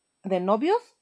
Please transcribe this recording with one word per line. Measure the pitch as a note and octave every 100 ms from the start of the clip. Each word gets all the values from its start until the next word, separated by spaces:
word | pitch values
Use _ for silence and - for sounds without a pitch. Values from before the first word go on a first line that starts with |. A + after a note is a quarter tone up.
| _ _
de | G3 F#3
novios, | F#3 G#3+ D4+ A#4 - _